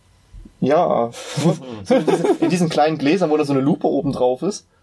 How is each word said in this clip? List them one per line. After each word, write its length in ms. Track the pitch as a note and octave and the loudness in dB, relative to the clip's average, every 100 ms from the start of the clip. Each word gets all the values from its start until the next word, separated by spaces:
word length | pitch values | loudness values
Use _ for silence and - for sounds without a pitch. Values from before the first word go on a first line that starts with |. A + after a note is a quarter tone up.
| _ _ _ - - _ | _ _ _ -20 -20 _
Ja. 500 | B2+ D#3 E3 A#2+ A#2 | 2 2 2 0 -2
So 800 | - - C#3 D#3 D3 C3 G#2+ G2 B3+ | -6 -10 -2 0 -2 -6 -10 0 0
in 100 | - | 2
diesen, 200 | F#4+ G4+ D#4+ | 0 0 0
in 80 | E4 | 0
diesen 200 | F3 D#3+ | 0 0
kleinen 280 | D3+ D#3 D#3 | 2 0 2
Gläsern, 320 | C#3 F#3 D#3+ | 0 2 2
wo 80 | D3+ | 0
da 80 | C#3+ | 2
so 80 | |
eine 80 | C#3 | 0
Lupe 260 | C3+ - E3+ | 0 0 0
oben 240 | C#3 C3+ | -2 -2
drauf 300 | A#2 B2 B2+ | 0 0 0
ist. 260 | F3 - - _ | -4 -6 -12 _